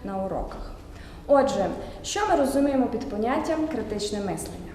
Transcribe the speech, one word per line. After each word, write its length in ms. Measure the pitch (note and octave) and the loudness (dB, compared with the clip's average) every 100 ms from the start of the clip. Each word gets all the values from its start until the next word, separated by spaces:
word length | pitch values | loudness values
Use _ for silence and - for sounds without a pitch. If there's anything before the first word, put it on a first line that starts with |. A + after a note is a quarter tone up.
на 140 | G3+ G3 F#3+ | -6 -4 -4
уроках? 460 | D3 - - - - - - - - - | -4 -6 -8 -12 -12 -16 -16 -16 -16 6
Отже, 380 | C#4 B3+ - - - - - | 6 6 2 0 -2 -10 -10
що 160 | - G4+ G#4 | -6 0 4
ми 60 | E4 | 4
розуміємо 500 | C4+ C4+ C#4+ C4+ A#3 | 4 4 4 4 2
під 240 | A3 - | 0 -4
поняттям 580 | G3+ A3+ D4+ D4+ D#4+ D#4 | -2 0 0 0 0 0
критичне 520 | A#3+ G#3+ G#3 G#3 G#3 | -2 -4 -4 -4 -4
мислення? 520 | G3 D#3+ - - - | -4 -4 -8 -10 -12